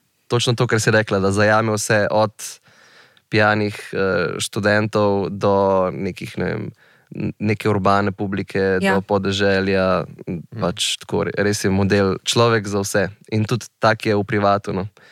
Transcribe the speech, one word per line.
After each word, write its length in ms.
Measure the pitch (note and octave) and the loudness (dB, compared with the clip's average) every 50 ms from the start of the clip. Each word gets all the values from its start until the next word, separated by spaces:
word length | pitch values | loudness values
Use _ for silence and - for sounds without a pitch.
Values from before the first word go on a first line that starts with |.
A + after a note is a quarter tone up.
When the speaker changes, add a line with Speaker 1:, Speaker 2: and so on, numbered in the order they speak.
| _ _ _ _ _ - B2 | _ _ _ _ _ -2 -2
Speaker 1:
Točno 180 | A#2+ - B2+ | 0 0 0
to, 140 | A#2+ - B2+ | 0 0 0
kar 140 | G2+ A#2 A2 | 0 0 0
si 100 | - B2 | 2 4
rekla, 280 | A2 A2 G#2+ - G#2 G2 | 4 2 2 2 0 0
da 120 | F#2+ G2 | 2 2
zajame 420 | G2 G#2 G#2 G#2+ G#2+ A2 A2+ A2 | 2 4 4 4 4 4 2 0
vse 360 | G#2+ G2+ - - A2 G#2 G2+ - | -2 -2 0 0 2 2 2 2
od 260 | - G#2+ G#2+ G#2 - - - - - - _ _ _ _ _ _ - - - _ _ _ _ | 2 2 0 0 -2 -8 -16 -16 -16 -18 _ _ _ _ _ _ -20 -20 -20 _ _ _ _
pijanih, 500 | - G#2+ G#2+ G#2+ G#2+ G#2+ G#2+ G#2 G#2 G#2+ - - - | -2 0 2 4 4 2 2 0 -2 -4 -8 -12 -8
eh, 100 | - F#2+ F#2+ F#2+ F#2+ F#2+ E2+ - G1+ | -4 -2 -2 0 0 0 -2 -2 -4
študentov 920 | - - - - A2+ G2+ G#2 G#2 G#2+ G#2+ G#2+ - G#2+ G#2 G2+ G2+ G2+ F#2 - | -6 -8 -6 -4 -2 2 2 2 2 2 0 0 2 2 2 2 0 -2 -4
do 260 | G2+ G2 G#2+ G2+ G2 G2 G2 G2 F#2+ F#2+ F#2 F2+ | -4 -2 0 2 2 4 4 2 2 2 0 0
nekih, 460 | C#2 C#2 G2 F#2+ - - A2+ A#2 - | -2 -4 -6 -6 -6 -8 -12 -10 -6
ne 100 | G2 F2+ | -6 -4
vem, 180 | E2+ E2 - A2+ G#2+ - _ _ _ _ _ _ - | -4 -4 -6 -8 -10 -12 _ _ _ _ _ _ -16
n-, 200 | - - G#2 G#2 - | -10 -8 -6 -6 -6
neke 320 | - G#2 G#2+ G#2+ - - A2 | -4 -2 -2 -2 0 0 0
urbane 420 | G#2 G2 F#2+ G2 G2 G2+ G2+ G2+ | 0 2 2 2 2 2 2 0
publike, 480 | G2 - G#2 G2 G2 G2 G2 - - G2 G2 F#2+ F#2+ F#2 | -2 -4 -4 -4 -4 -4 -6 -4 -2 -2 0 0 0 0
Speaker 2:
Ja. 160 | G2 G2 G2 | 0 0 0
Speaker 1:
do 60 | G2 | 0
podeželja, 1040 | F#2+ - G#2 G2 F#2+ G2 F#2+ G2 G2+ G2 G2 F#2+ F#2+ G2 G2 F#2+ F#2+ F#2 F2+ F2 - - - - | 0 0 -2 0 0 -2 -2 0 2 2 2 2 0 0 0 0 2 2 0 0 -2 -6 -10 -14
Speaker 3:
Mhm. 180 | - - F2+ D#2+ - - - | -10 -10 -10 -10 -10 -12 -8
Speaker 1:
pač 400 | A2 E2+ F2 G2 - - - - | -4 -4 -4 -4 -4 -4 -4 -6
tako, 260 | - - - G2+ F#2+ | -6 -6 -4 -4 -4
re-, 140 | G2 - - | -4 -2 -2
res 260 | - G2+ G2+ G2+ - | -2 0 0 0 0
je 80 | - G2+ | 0 0
model 480 | F#2+ G2 G2+ F#2+ G2+ G2+ G2 F#2+ F#2 - | 2 2 2 2 2 2 2 2 0 -2
človek 460 | - - - A#2 A#2 A#2 A2+ A2 G2 | -2 0 2 4 4 4 2 0 0
za 140 | G#2 G2+ G2+ | -2 -2 -2
vse. 240 | G2 - - G#2 F#2 G2 G#2 - - - | -2 0 0 0 0 -2 -4 -10 -10 -4
In 160 | A2 G#2+ G#2+ | -2 -2 -2
tudi 220 | - B2 G#2+ - - _ | 0 -2 -4 -6 -8 _
tak 260 | _ - A2 A2+ - | _ 2 2 2 2
je 120 | - A2+ G#2 | 0 0 0
v 100 | G#2 G2 | 0 0
privatu, 480 | - A2 G#2 G2+ G2+ G2+ G2+ - G2 | -2 0 2 2 2 2 2 -2 -4
no. 160 | F#2 F#2 F#2+ G#2+ - _ - - | -4 -4 -6 -8 -10 _ -20 -20